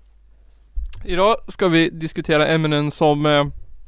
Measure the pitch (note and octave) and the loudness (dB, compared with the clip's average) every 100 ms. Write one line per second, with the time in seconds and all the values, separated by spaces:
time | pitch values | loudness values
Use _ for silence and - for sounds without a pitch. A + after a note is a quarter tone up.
0 | - _ - - - - - - - - | -20 _ -20 -20 -20 -20 -12 -8 -8 -8
1 | - F#3+ G3+ A3+ - - F#3+ E3 E3 E3 | -4 2 2 2 -4 -2 2 4 2 -2
2 | D#3 - D#3+ D3+ D3 D#3+ D#3 D3 D3 - | -8 -6 0 2 2 2 0 0 -2 0
3 | D#3 D3 D3+ D3 C#3+ - - - | 2 2 2 2 0 -4 -14 -16